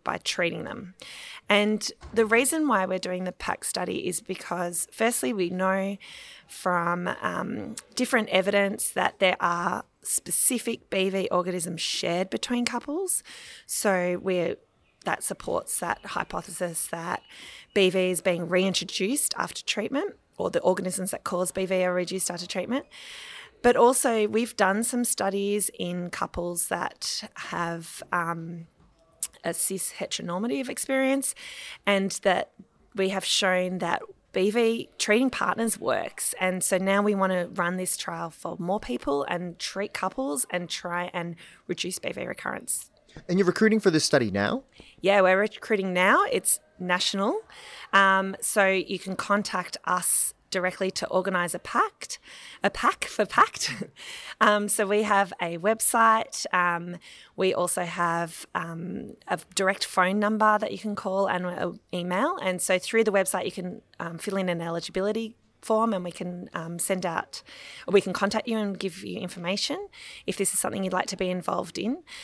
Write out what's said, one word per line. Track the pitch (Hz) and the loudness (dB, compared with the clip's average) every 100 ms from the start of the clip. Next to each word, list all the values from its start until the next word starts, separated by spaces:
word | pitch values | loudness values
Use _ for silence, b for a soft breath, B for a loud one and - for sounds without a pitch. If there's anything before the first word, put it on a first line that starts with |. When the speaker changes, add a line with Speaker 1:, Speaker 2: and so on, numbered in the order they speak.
Speaker 1:
by | - - | -6 -6
treating | - - 170 170 | -4 -2 -2 -2
them? | - - 180 - B B B B B | -8 -10 -12 -16 B B B B B
And | 202 208 214 - - - | 2 4 0 -4 -10 -4
the | 226 | 2
reason | 220 226 269 320 302 | 4 4 4 2 4
why | 202 185 | 4 2
we're | 185 | -2
doing | 185 180 | -2 -4
the | 185 | -6
pact | - - - - | -6 -4 -4 -2
study | 185 180 - - | -2 -2 -2 -2
is | - | -4
because, | - 185 - 175 175 175 - | -6 -10 -6 -4 -2 -4 -4
firstly, | - 226 247 254 | 0 2 2 0
we | 214 175 | 0 0
know | 185 190 190 196 202 B B B B B | 0 2 2 0 -4 B B B B B
from, | - 185 175 170 175 180 - | -4 0 2 2 0 -2 -2
um, | - 175 - - - 220 - - | -2 -2 -4 -6 -8 -10 -8 -4
different | 247 240 - | 0 2 2
evidence | 190 185 202 196 208 - | 0 2 2 0 0 0
that | 190 180 - | 2 0 2
there | 185 - | 2 2
are | 175 175 175 196 - _ | 0 0 -2 -4 -8 _
specific | - - - - - 247 - 233 - | -2 -2 2 2 4 2 -2 -6 -4
B | 196 190 | 0 0
V | 190 - | 0 0
organisms | 180 180 180 175 165 | 0 0 -4 -4 -6
shared | - - 175 175 190 | -4 -2 -2 -2 -2
between | 220 - 247 | -4 -2 -2
couples. | 240 240 285 320 370 - - B B B B | -2 -4 -6 -4 -2 -2 -4 B B B B
So | - 208 185 180 180 | 0 2 2 2 -2
we're, | 190 180 170 - _ _ _ _ | 0 0 0 -4 _ _ _ _
that | - - | -6 -4
supports | - 190 - - - - | -4 -6 -4 -4 -4 -4
that | 170 - | -4 -6
hypothesis | 196 180 170 180 180 165 175 160 - | -6 -6 -4 -6 -8 -6 -4 -2 -2
that | 170 170 - - B B B B | -4 -6 -6 -8 B B B B
B | 202 185 | 4 4
V | 185 185 | 4 2
is | 175 | 2
being | 196 170 170 | 0 0 2
reintroduced | 185 190 - 202 - 208 285 - - | 2 4 0 -2 -2 0 2 0 0
after | 170 - | -4 -4
treatment, | - - 220 269 392 - _ - | -6 -4 -2 -2 -4 -8 _ -4
or | 180 | -2
the | 170 | 2
organisms | - 185 185 180 185 | 2 2 0 -4 -4
that | - | -4
cause | - 180 180 | -4 -2 -2
B | 196 185 | -2 0
V | 185 | 2
are | 180 | 2
reduced | 180 175 185 - | 0 -2 -2 -4
after | 175 180 | -4 -6
treatment. | 190 190 262 - B B B B B B B | -6 -2 -4 -4 B B B B B B B
But | 240 - | 4 8
also, | 240 262 254 226 214 | 8 6 4 2 2
we've | 220 233 - | 2 0 2
done | 190 202 | 2 2
some | 233 247 | 0 0
studies | 233 - 196 196 202 208 196 - | 0 0 0 0 0 0 0 -2
in | 180 180 175 | -4 -4 -6
couples | - 180 - 175 175 - | -4 -6 -4 -4 0 0
that | 175 - - - - 214 | 0 -4 -6 -6 -6 -8
have, | - - 170 170 170 165 - - | -14 -8 -4 -4 -4 -8 -10 -4
um, | 180 170 165 165 170 170 _ _ _ _ - - - | -2 -2 -4 -6 -10 -14 _ _ _ _ -8 -8 -6
a | 170 | -4
cis | 165 - 190 - - | 0 0 0 -4 -6
heteronormative | - - 175 180 233 277 262 | -6 -6 -4 -4 -2 -2 -4
experience, | - - 269 262 277 269 - B B B B - | -4 0 2 2 2 0 -4 B B B B 0
and | 196 196 - | 2 2 0
that | 196 185 - - - _ _ | 2 2 0 -10 -20 _ _
we | - 190 | -2 0
have | 196 | 0
shown | - - 190 185 185 185 | 0 2 2 2 0 -2
that | 170 - - - _ | 0 -2 -4 -20 _
B | 190 202 | 2 2
V | 226 226 233 - - | 4 2 2 -4 -4
treating | - 214 262 | 4 4 4
partners | - - 202 226 - | 2 0 2 0 0
works. | 131 104 - - - - | 0 0 -2 -4 -4 0
And | 185 185 | 0 0
so | - 185 | 2 2
now | 190 196 | 4 4
we | 208 | 4
wanna | 196 190 180 175 | 4 2 2 -2
run | 185 175 185 | -2 -2 0
this | 185 - | -2 -2
trial | - 170 165 | -4 -6 -8
for | - 170 - | -8 -8 -6
more | 170 208 | -2 -2
people | - 247 - 277 | -2 -4 -2 0
and | - 175 175 170 | 0 -2 -4 -8
treat | - 190 208 | -8 -6 -6
couples | - 190 - 269 277 - | -4 -4 -2 -4 -2 -2
and | 180 170 | -4 -6
try | - 175 175 180 | -8 -4 -4 -4
and | 180 170 165 B B B | -6 -8 -10 B B B
reduce | 175 180 - | -6 -6 -6
B | - | -6
V | - - | -6 -8
recurrence. | - - - - - - _ _ B B | -6 -6 -6 -4 -6 -6 _ _ B B
Speaker 2:
And | 185 | 2
you're | 180 | 4
recruiting | - 220 214 | 6 6 6
for | 196 | 4
this | 156 | 4
study | - 139 110 | 4 4 4
now? | 98 104 269 - b b b | 2 2 0 -4 b b b
Speaker 1:
Yeah, | 185 202 | 4 6
we're | 185 185 | 6 6
recruiting | 214 - - 208 190 | 2 -2 -2 -2 0
now. | 180 190 302 - | 2 4 6 4
It's | 208 - - _ - | 2 2 0 _ -8
national. | 180 180 - 196 208 427 - B B B B | 0 0 0 0 0 -2 -6 B B B B
Um, | 196 196 190 190 190 | 6 8 6 2 -2
so | - 214 190 | 0 4 4
you | 190 - 190 | 4 0 -6
can | 190 185 | -6 -6
contact | - 202 - 185 175 - | 0 0 0 -4 -6 -6
us | - 180 - - - - - | -2 0 2 2 2 -4 -6
directly | 185 180 - 190 | -2 -2 0 -2
to | - - | -2 -2
organise | 185 190 185 175 | 0 2 0 0
a | 180 | -2
pact, | - 240 427 - - - B B B B | -4 0 0 -4 -12 -12 B B B B
a | 202 | -2
pack | - 254 - - | 2 0 0 -4
for | - 208 | -2 0
pact. | - 427 - - 226 | 4 2 2 -6 -6
<laughs> | - - B B B B | -10 -12 B B B B
Um, | 214 208 208 | 6 6 4
so | - 196 | 2 4
we | 208 | 4
have | 208 196 190 - | 4 4 4 0
a | 170 170 | -4 0
website. | 196 220 - 233 226 220 - - - | 0 4 4 6 6 6 2 -6 0
Um, | 180 175 170 175 175 B B B - | 2 2 0 -4 -12 B B B 0
we | 185 | 0
also | - 175 - | 2 0 0
have, | 175 175 170 170 170 - - | -2 0 0 0 -2 -6 -6
um, | 180 170 165 175 - 208 - - | -6 -6 -8 -6 -8 -10 -10 -4
a | 170 - | -4 -2
direct | - 190 196 | 0 2 0
phone | - - 180 208 | 0 4 4 4
number | 208 214 214 214 | 2 4 4 4
that | 214 | 0
you | 190 | -6
can | 214 | -6
call | 202 196 190 196 | -6 -2 0 2
and | 180 | 0
an | 180 175 175 - - | -2 -4 -4 -6 -8
email. | 180 180 185 294 381 | -6 -2 0 0 0
And | 190 180 | -2 -2
so | - 185 | 0 0
through | - 226 | 2 2
the | 214 | 4
website, | 196 190 185 | 2 2 0
you | - | -2
can, | 190 180 - _ - | -6 -8 -10 _ -10
um, | 170 165 | -10 -8
fill | 202 190 | -4 -2
in | 185 | 0
an | 170 | -2
eligibility | 165 165 - 190 202 220 220 - _ _ | -2 -6 -4 -2 -2 -2 -4 -10 _ _
form, | - 220 226 | 0 2 2
and | 190 | 0
we | 180 | -4
can, | - 175 180 - | -8 -8 -8 -10
um, | 175 165 170 | -10 -8 -4
send | - 185 | -2 0
out, | 180 160 - - - B B B B | 0 -2 -6 -10 -16 B B B B
we | 202 | 4
can | - | 4
contact | - 202 220 - | 0 0 0 -2
you | 220 | -2
and | 202 185 | -2 -2
give | 190 185 | -6 -6
you | 208 180 | -10 -8
information | 180 180 170 196 - 339 415 B B B B | -8 -6 -4 -2 -2 -4 -8 B B B B
if | - | 0
this | 190 | 0
is | - | 0
something | - 202 | -2 -2
you'd | 190 | -2
like | 185 - | -2 -2
to | 180 | -2
be | 185 | -2
involved | 180 - 180 175 - | -2 -2 -2 -4 -4
in. | 214 339 - B | -4 -4 -8 B